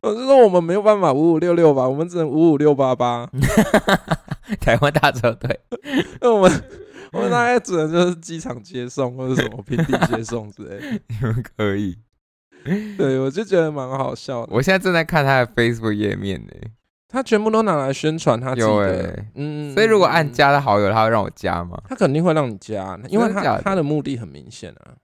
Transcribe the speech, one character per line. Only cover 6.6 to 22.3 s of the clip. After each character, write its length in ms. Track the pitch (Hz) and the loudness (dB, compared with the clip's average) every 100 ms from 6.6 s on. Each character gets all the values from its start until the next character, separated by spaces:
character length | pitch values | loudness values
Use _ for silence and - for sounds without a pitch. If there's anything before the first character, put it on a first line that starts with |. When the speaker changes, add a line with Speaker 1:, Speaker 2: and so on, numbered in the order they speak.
| - - - - - | -8 -20 -20 -20 -10
Speaker 1:
我 80 | - | -4
们 100 | 190 | 0
大 140 | 240 | 0
概 140 | 240 247 | 2 0
只 180 | - 175 | 0 -2
能 140 | 156 | 0
就 160 | 170 180 | 2 0
是 80 | 170 | -2
机 220 | 165 165 | -10 -12
场 220 | 208 120 | -10 -14
接 260 | 104 127 123 | -12 -10 -8
送 280 | 143 127 127 | -4 -6 -4
或 120 | 131 | -2
者 60 | |
什 140 | 131 - | -2 -2
么 120 | - | -6
平 140 | 101 120 | -6 -2
地 220 | 156 - - | 0 0 0
接 160 | 202 | -2
送 280 | 110 117 107 | -4 -8 -8
之 120 | - | -16
类 160 | - - | -16 -14
的。 220 | 294 220 | -10 -10
Speaker 2:
<laughs> 40 | _ | _
你 80 | 107 117 | -6 -4
们 180 | 113 113 - | -4 -6 -4
可 200 | 107 98 | -2 -2
以。 220 | 101 87 _ _ _ _ _ _ - 196 214 196 | -4 -8 _ _ _ _ _ _ -4 -4 -4 -4
Speaker 1:
对， 220 | 143 131 | -2 0
我 120 | 135 | -2
就 120 | 156 | -4
觉 120 | 208 185 | 0 0
得 140 | 160 | 2
蛮 180 | 147 127 | -4 -6
好 260 | 131 131 | -6 -6
笑 300 | 131 - 123 117 | -8 -10 -10 -2
的。 60 | |
Speaker 2:
我 80 | 107 | 0
现 120 | 139 | 2
在 60 | 190 | 0
正 140 | 190 | 2
在 100 | 170 | 0
看 220 | 160 170 | 0 0
他 200 | 135 135 | 2 2
的 20 | 120 | 2
Facebook 380 | - 117 117 110 | 0 0 0 -4
页 220 | 104 104 | -2 -2
面 260 | 98 98 82 50 | -4 -6 -8 -12
呢。 60 | - 110 _ _ _ _ | -18 -18 _ _ _ _
Speaker 1:
他 120 | 254 | -8
全 200 | - 214 | 0 0
部 80 | 220 | 2
都 120 | 220 | 2
拿 120 | 214 156 | 2 0
来 140 | 135 | -2
宣 280 | 135 156 160 | -2 -2 0
传 200 | 151 117 | 0 0
他 160 | 131 | -2
自 60 | 131 | 0
己 60 | 110 | 2
的， 20 | |
Speaker 2:
有 80 | 104 | 2
欸。 500 | 98 92 87 85 104 | 0 -2 -6 -10 -14
Speaker 1:
嗯， 380 | - 147 151 147 | -10 -8 -8 -4
Speaker 2:
所 100 | 143 | 0
以 40 | 220 | 4
如 120 | 220 | 4
果 80 | 170 | 4
按 240 | 165 151 | 2 0
加 220 | 127 143 | 2 4
的 80 | 143 | 4
好 180 | 135 104 | 2 2
友， 140 | 98 | 4
他 120 | 110 | 2
会 40 | 110 | 2
让 140 | 113 | 0
我 80 | 95 | -2
加 300 | - 92 87 | -6 -4 -4
吗？ 160 | 87 87 - | -6 -14 -12
Speaker 1:
他 80 | 262 | -2
肯 160 | 170 | 0
定 100 | 147 | 2
会 120 | 175 | 2